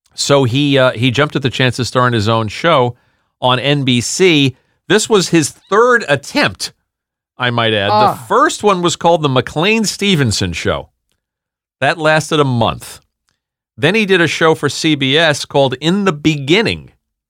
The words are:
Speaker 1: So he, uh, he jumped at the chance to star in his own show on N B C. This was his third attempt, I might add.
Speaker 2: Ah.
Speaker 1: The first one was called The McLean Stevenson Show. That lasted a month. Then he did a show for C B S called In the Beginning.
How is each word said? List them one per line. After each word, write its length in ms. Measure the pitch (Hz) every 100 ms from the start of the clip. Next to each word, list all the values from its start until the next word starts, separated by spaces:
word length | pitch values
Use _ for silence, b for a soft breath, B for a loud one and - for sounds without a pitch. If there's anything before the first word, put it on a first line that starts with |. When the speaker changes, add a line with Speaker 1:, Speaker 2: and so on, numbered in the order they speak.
| _
Speaker 1:
So 300 | - - 143
he, 320 | 127 135 147 135
uh, 140 | 127
he 180 | 107 131
jumped 260 | 123 147 151
at 60 |
the 80 | 131
chance 260 | - 127 117
to 80 |
star 220 | 117 131 123
in 60 |
his 160 | 117 101
own 200 | 113 107
show 480 | - 170 151 123 - _ _ _ -
on 180 | 127 123
N 240 | 131 147
B 160 | 127 120
C. 560 | - - 185 151 135 b b b b
This 200 | 202 -
was 200 | 214 170
his 220 | 165 143
third 540 | - - 202 240 240 190
attempt, 640 | 139 - 294 139 92 - _ _ _ _ _ _ -
I 140 | 123
might 220 | 120 113
add. 180 | 107 98
Speaker 2:
Ah. 200 | 214 202
Speaker 1:
The 120 | 135 -
first 380 | 214 311 -
one 180 | 208 180
was 140 | 175 -
called 260 | 170 170
The 60 | 143
McLean 560 | 131 - 151 190 226
Stevenson 680 | 208 - 202 170 123 - 92
Show. 360 | 80 101 73 - _ _ _ _ _ _ _ _ -
That 180 | 135 165
lasted 420 | 156 156 151 160
a 40 |
month. 560 | 135 120 104 65 - - _ _ _ _ _ _ _ -
Then 180 | 143
he 120 | 220 196
did 140 | 185
a 60 | 160
show 300 | - 165 156
for 120 | 143
C 280 | - 160 147
B 200 | 135 143
S 280 | 165 135
called 300 | - 143 135 127
In 240 | 160 202
the 80 | 196
Beginning. 760 | 147 160 147 135 190 185 85 64 _ _ _ _